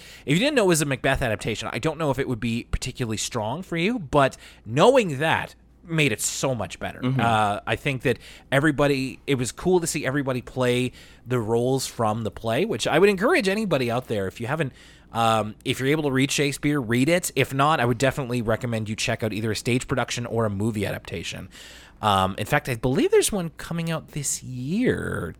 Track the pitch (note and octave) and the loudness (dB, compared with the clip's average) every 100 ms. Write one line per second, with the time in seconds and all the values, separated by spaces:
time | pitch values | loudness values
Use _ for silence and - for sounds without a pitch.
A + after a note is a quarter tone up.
0 | - - - D#3+ C#4 C#4 F#3+ D#3+ D3+ C3 | -20 -12 0 2 2 4 4 4 2 0
1 | C#3 C3 B2+ G#2 B2+ G#2+ G2+ A#2+ D#3 D#3 | 0 0 0 -2 -4 -6 -6 -4 -4 -2
2 | D3+ C3+ B2+ A#2 A#2 A#2 - - C3 - | -2 0 -2 -2 -2 -4 -4 -6 -6 -6
3 | A#2 G#2+ - A#2+ G#2+ D3 - E3+ F#3 B3 | -6 -4 -4 -4 -4 -6 -6 -2 -2 -2
4 | C3+ D3 C3+ - - - G2+ B2+ A3 C4+ | 0 2 2 0 -20 -20 -4 4 6 6
5 | F#3+ C3 D#3+ G#2 D#2 - - _ F3+ E3 | 4 0 0 0 -2 -12 -20 _ -6 0
6 | C#3+ G#2+ - - C#3+ B2 F2+ - F2+ F2 | 2 2 -4 -2 -2 -2 -6 -6 -10 -4
7 | B2+ C3 A#2 A2 G#2 G2+ - A2+ D3 C3 | -2 2 2 4 2 -2 -4 -4 -2 -2
8 | C3+ A2+ - - - C#3 D#3 C#3+ C#3+ C3+ | -2 -2 -6 -18 -2 2 2 4 2 2
9 | C3 - - C3+ B2 - F3 F#3 E3 D#3+ | -2 -6 -2 0 -2 -2 2 2 2 -2
10 | C3 C#3+ C3 B2+ - C3 B2 B2 B2+ - | -2 -2 0 -4 -4 0 2 2 0 -6
11 | - - A#2 B2+ G#2+ A#2 B2 C3+ - - | -20 -16 -4 -2 0 0 2 0 -2 -2
12 | A2 A2 G#2+ - A2+ A#2+ A3 B2+ - C#3+ | 0 0 -4 -6 -2 -2 0 -2 0 4
13 | G3+ F#3+ A#3+ F4 F#3+ G3+ G#3+ D3 A#2+ A#2 | 4 4 2 2 2 0 0 0 0 -2
14 | - A2 F#2+ - A2+ D#3 C#3 - - - | -2 -4 -4 -6 -6 -4 -4 -8 -20 -20
15 | - A2+ A2+ A2 G#2 - - - C3 D#3 | -8 0 2 2 0 -6 -6 -2 0 0
16 | D3 C3 C3+ - D3 C3+ D3 D3 A2 A#2+ | 2 2 2 2 0 0 0 0 0 2
17 | C#3+ F3 - - B2 C3+ C#3+ D#3+ A#2+ B2 | 4 2 0 0 0 2 2 4 2 2
18 | C3+ C#3 A#2+ B2 A2+ A2 B2 A2+ G#2+ A2 | 2 0 -4 -2 0 -2 -2 -4 -4 -4
19 | - A2+ A2 G#2 A2+ G2+ - B2 - B2+ | -4 -2 -2 -2 -4 -2 0 -2 0 -4
20 | A#2+ - A#2+ A#2 A2 G2 A2 G#2+ F2+ - | -2 -4 -4 0 0 0 -2 -2 -4 -4
21 | - F2+ - F2 F2+ - - - - - | -8 -10 -8 -10 -14 -18 -20 -20 -20 -2
22 | G#2+ G2 F#2+ - G#2+ D3 - A#2 B2+ D3 | 2 4 2 0 0 0 0 -4 0 0
23 | F4+ G#4+ E4+ G3+ E3 - - E3+ E3 D#3+ | 4 4 2 -2 -6 -8 -8 -6 -4 -6
24 | - D3+ C#3 - A#2+ B2+ B2+ G3+ B3 F2+ | -6 -8 -6 -6 -8 -8 -4 0 2 0
25 | F2 F2+ F2 | -2 -4 -6